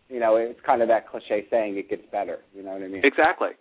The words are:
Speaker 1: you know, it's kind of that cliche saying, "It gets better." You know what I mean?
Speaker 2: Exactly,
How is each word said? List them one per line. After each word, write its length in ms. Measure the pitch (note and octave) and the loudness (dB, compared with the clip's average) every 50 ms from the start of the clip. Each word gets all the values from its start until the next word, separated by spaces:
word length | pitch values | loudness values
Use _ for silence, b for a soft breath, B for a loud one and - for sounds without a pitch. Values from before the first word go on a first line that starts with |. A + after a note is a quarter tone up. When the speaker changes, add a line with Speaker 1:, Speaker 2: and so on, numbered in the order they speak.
| _ - | _ -12
Speaker 1:
you 100 | C3 B2 | -6 0
know, 160 | A#2 A2 A2 | 2 4 4
it's 240 | A2+ A#2 A#2 A#2+ - - | 4 2 0 -6 -4 0
kind 160 | - C#3 A#2+ | 2 2 4
of 80 | A#2 A2+ | 4 4
that 200 | A2+ G#2+ - - | 2 2 0 -2
cliche 380 | - A#2 - - A2+ G#2+ G2+ - | -12 -10 -6 -4 -4 -4 -2 0
saying, 280 | - A#2 A2 G#2 G2 G2 | 0 0 0 0 -4 -6
"It 120 | F#2+ - | -6 -6
gets 140 | G#2 F2+ - - | -8 -10 -8 -6
better." 280 | - G2+ G2 F2 E2+ - - _ - | -6 -6 -6 -6 -8 -10 -12 _ -20
You 80 | G2 | -16
know 100 | G2 G2 | -14 -12
what 120 | F#2+ G2 G2 | -10 -10 -10
I 40 | F#2+ | -10
mean? 140 | G2 F#2+ - | -4 0 0
Speaker 2:
Exactly, 460 | C#3 - - D#3 D#3+ F3+ - A2 F#2 - _ | 2 2 2 2 2 2 0 -4 -6 -6 _